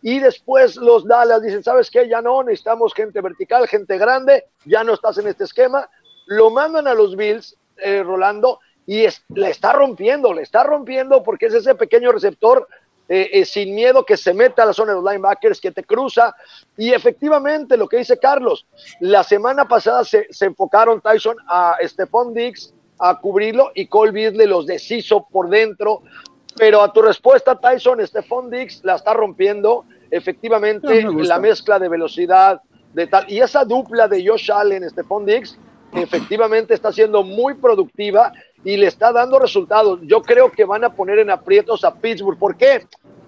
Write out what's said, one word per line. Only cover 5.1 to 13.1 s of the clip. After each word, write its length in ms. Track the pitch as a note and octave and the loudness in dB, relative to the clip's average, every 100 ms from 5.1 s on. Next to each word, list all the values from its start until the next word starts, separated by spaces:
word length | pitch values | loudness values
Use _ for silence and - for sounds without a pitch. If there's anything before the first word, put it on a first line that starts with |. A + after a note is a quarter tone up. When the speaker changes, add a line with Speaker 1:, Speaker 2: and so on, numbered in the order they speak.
| G3+ | -4
Speaker 1:
en 80 | G#3 | -6
este 160 | F#3+ | -6
esquema", 460 | G3 - B3+ C4+ C4+ _ _ _ _ | -8 0 0 0 -6 _ _ _ _
lo 240 | G#3 A3 | 2 2
mandan 360 | A#3 D4+ D#4+ C#4+ | 4 -2 -2 -2
a 80 | |
los 220 | A#3 G#3 F#3+ | 0 0 0
Bills, 400 | G#3 A3 - _ _ _ | -4 -6 -8 _ _ _
eh, 260 | G3 G3 | -6 -4
Rolando, 560 | F3+ F#3 G3 G#3 B3+ - _ _ - | -4 -2 -2 0 -2 -2 _ _ -8
y 140 | G#3 | 0
es-, 200 | G#3+ - _ | 0 -2 _
la 180 | - G3 | -6 -4
está 240 | - G#3 | -2 -2
rompiendo, 600 | C4+ C#4 G3+ G3+ C#4+ B3+ | 2 0 0 -4 0 -2
la 100 | E3 | -2
está 200 | C#3+ A3 | -2 0
rompiendo 600 | C#4+ D4 B3+ C4 C4 C4+ | 0 -2 -4 -8 0 0
porque 220 | A3 G3 A3+ | 0 -4 -2
es 80 | |
ese 200 | A3+ A3 | -2 0
pequeño 380 | - A3+ A#3 B3 | -2 2 0 2
receptor, 560 | A3+ G3 - A3 B3+ - _ _ _ | 0 -2 0 2 2 0 _ _ _
eh, 200 | _ | _